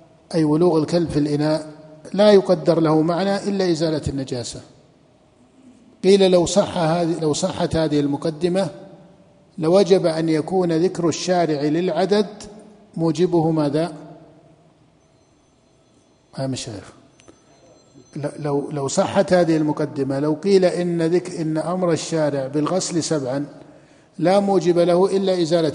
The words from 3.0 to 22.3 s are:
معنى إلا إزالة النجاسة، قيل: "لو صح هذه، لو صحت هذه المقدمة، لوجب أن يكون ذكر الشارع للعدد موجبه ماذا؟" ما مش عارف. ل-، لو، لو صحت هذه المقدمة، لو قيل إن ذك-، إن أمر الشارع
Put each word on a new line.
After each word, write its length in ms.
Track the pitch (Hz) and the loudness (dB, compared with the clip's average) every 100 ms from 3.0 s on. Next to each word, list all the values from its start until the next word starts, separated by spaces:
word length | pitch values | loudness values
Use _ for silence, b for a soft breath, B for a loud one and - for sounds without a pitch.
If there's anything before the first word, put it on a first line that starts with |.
معنى 340 | 156 170 196 196 | 2 0 -2 -2
إلا 340 | 208 202 185 | -4 -2 -2
إزالة 320 | 160 165 156 143 | 0 -2 -2 -4
النجاسة، 520 | 139 131 123 117 - - - _ _ _ _ _ _ _ _ - - _ _ | -6 -6 -8 -10 -14 -20 -20 _ _ _ _ _ _ _ _ -20 -20 _ _
قيل: 260 | 185 196 190 | 4 6 6
"لو 160 | 180 170 | 4 4
صح 320 | 202 190 180 | 0 0 0
هذه، 420 | 160 170 165 170 | 0 0 0 -2
لو 120 | 156 | -2
صحت 440 | 143 185 - 170 160 | -2 -4 -4 -2 0
هذه 240 | 160 147 | 0 0
المقدمة، 680 | 143 143 165 151 175 180 185 - - - - - _ _ _ - | 0 -2 -4 -2 -2 0 -2 -8 -20 -20 -20 -20 _ _ _ -4
لوجب 480 | 160 190 180 185 165 | 2 4 6 4 2
أن 220 | 160 165 | -2 0
يكون 440 | 156 151 185 175 | 0 0 -2 0
ذكر 360 | 160 180 180 170 | 0 0 0 -2
الشارع 520 | 143 - 180 165 147 | -2 -2 0 0 0
للعدد 640 | 147 156 180 156 185 202 202 - - - - - _ - | 0 0 0 -2 0 0 0 -8 -18 -20 -20 -20 _ -4
موجبه 540 | 165 151 180 170 160 | -2 0 2 2 2
ماذا؟" 420 | 160 147 147 170 - - - - - _ _ _ _ _ _ _ _ _ _ _ _ _ _ _ _ _ _ _ - | 0 0 0 -4 -8 -18 -20 -20 -20 _ _ _ _ _ _ _ _ _ _ _ _ _ _ _ _ _ _ _ -10
ما 80 | 135 | -8
مش 220 | 127 - | -6 -10
عارف. 240 | 101 98 - _ _ - b b b _ _ _ 139 - 156 | -14 -16 -20 _ _ -20 b b b _ _ _ -20 -16 -10
ل-، 260 | 143 - | -10 -8
لو، 280 | 147 143 135 | -4 -4 -4
لو 180 | 147 135 | -6 -4
صحت 440 | 190 190 202 190 | -2 0 0 2
هذه 240 | 180 165 160 | 2 2 2
المقدمة، 640 | 151 147 151 135 135 135 | 0 -2 -4 -4 -4 -2
لو 140 | 151 | -2
قيل 300 | 151 196 196 | -2 2 4
إن 380 | 180 170 175 170 | 4 0 -2 -2
ذك-، 380 | 160 175 175 - | 0 0 -2 -6
إن 180 | 160 156 | -4 -4
أمر 340 | 156 185 180 | -4 -2 0
الشارع 540 | 156 - 165 151 | -2 -2 -2 -2